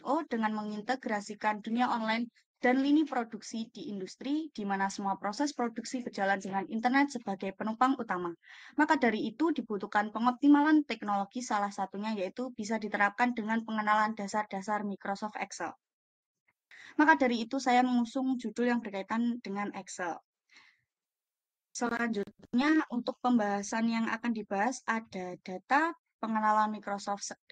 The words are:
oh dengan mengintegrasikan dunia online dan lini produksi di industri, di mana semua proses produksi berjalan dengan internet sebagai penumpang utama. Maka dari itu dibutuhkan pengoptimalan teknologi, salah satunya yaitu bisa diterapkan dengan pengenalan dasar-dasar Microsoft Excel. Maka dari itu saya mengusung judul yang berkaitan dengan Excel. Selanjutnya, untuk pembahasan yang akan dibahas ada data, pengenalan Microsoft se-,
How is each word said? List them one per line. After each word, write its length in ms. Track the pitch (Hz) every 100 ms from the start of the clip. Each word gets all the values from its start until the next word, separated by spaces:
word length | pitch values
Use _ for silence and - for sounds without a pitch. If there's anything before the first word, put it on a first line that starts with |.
oh 160 | - 285 294
dengan 240 | 233 220
mengintegrasikan 1120 | 214 214 208 208 254 240 208 202 208 214 214
dunia 240 | 214 226 247
online 400 | 240 220 226 240 _ _ _
dan 240 | 247 254
lini 240 | 277 294 294
produksi 600 | 254 226 208 - 226 226
di 160 | - 196
industri, 600 | 202 185 - 247 302 320
di 120 | - 202
mana 240 | 196 190
semua 240 | - 196 190
proses 400 | 202 202 285 -
produksi 480 | 240 226 226 262
berjalan 320 | 247 - 196 196
dengan 280 | 196 196 190
internet 480 | 226 247 269 285 240
sebagai 400 | - 196 190 190
penumpang 400 | 208 220 254 269
utama. 360 | 233 180 175 170 - - - -
Maka 240 | 302 311
dari 240 | 233 214
itu 320 | 214 214 330 294
dibutuhkan 560 | - 208 202 214 214
pengoptimalan 720 | 214 247 247 285 285 294 311
teknologi, 560 | 294 226 208 202 196 247
salah 320 | 247 214 202
satunya 400 | 202 190 196 214 214
yaitu 360 | 185 214 254 247
bisa 200 | 208 226
diterapkan 560 | 214 208 208 - 247
dengan 320 | 240 214 226
pengenalan 480 | 220 220 214 214 214 220
dasar-dasar 680 | 202 214 208 196 196 208
Microsoft 560 | 202 190 196 196 190 -
Excel. 320 | 202 - 165 - _ _ _ _ _ _ _ _ _ - - -
Maka 160 | 294 311
dari 240 | 254 240
itu 120 | 226 269
saya 240 | 262 247
mengusung 560 | 254 247 233 269 262 254
judul 320 | 233 214 240
yang 120 | 240
berkaitan 560 | 214 196 190 226 240 240
dengan 320 | 196 196 202 196
Excel. 440 | 185 - 175 156 _ _ _ - - _ _ _ _ _ _ _ _ _ _
Selanjutnya, 1120 | - 240 233 233 202 196 - - 240 262 311 294
untuk 320 | 240 240 -
pembahasan 720 | 247 240 202 202 202 226 226
yang 160 | 226 220
akan 240 | 226 240
dibahas 480 | 220 208 196 226 262 -
ada 480 | 226 226 190 180 185
data, 480 | - 185 - 269 330 330 _ _
pengenalan 480 | 220 220 214 214 214
Microsoft 560 | 214 208 202 202 202 -
se-, 140 | - _